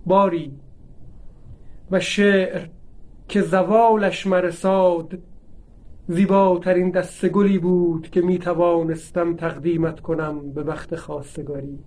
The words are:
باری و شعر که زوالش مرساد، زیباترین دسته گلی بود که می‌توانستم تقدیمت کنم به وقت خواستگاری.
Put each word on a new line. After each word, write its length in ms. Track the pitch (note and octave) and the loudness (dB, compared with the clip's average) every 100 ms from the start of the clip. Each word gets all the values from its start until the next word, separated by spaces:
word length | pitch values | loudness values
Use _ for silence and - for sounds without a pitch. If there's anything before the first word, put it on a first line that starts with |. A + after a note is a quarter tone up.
| E3+ | 4
باری 460 | F#3+ G3 E3+ D3 C3+ - - - - - - - - - - - - - | 4 4 0 -8 -14 -20 -20 -20 -18 -18 -18 -18 -20 -20 -20 -18 -18 -2
و 80 | F#3 | -2
شعر 680 | F3+ - G3+ G3 F#3 F3+ E3 - - - - - - | 0 2 4 4 2 -4 -10 -16 -20 -18 -20 -20 -4
که 140 | G#3 | -2
زوالش 840 | E3 F#3 F3 A3 A#3 A3 G3+ F3 G3 | 2 2 4 6 6 4 2 -2 0
مرساد، 920 | F#3 F3+ E3+ F#3+ F#3+ F#3 E3+ E3 F#3 - - - - - - - - - | 2 0 -2 0 4 4 2 -6 -14 -16 -20 -20 -20 -20 -20 -20 -16 -6
زیباترین 840 | F3 G3 G3 F#3+ F3+ F3+ F3+ F#3 | 0 4 6 4 2 2 2 2
دسته 380 | F3+ F3 - F#3 | 0 -4 -2 0
گلی 300 | G3 G3+ G3 | 2 2 2
بود 500 | F3 F3+ F3 D#3+ D#3+ | 2 2 2 -2 -2
که 120 | F#3 | 0
می‌توانستم 1120 | F3 F3+ F3 E3 F3 E3+ E3 D#3+ - F3+ E3+ E3 | 2 0 -2 0 2 2 0 -4 -6 -4 -2 -2
تقدیمت 640 | E3 D#3 D#3 E3 E3 D#3 | -4 -4 -2 0 -2 -4
کنم 520 | - D#3+ D#3 D3+ C#3+ | -6 -4 -4 -6 -8
به 100 | C#3 | -8
وقت 320 | D3 D3+ - D#3+ | -6 -8 -8 -10
خواستگاری. 840 | - D3 C#3 - D3 C#3+ C#3 C#3+ | -8 -12 -10 -12 -10 -10 -10 -12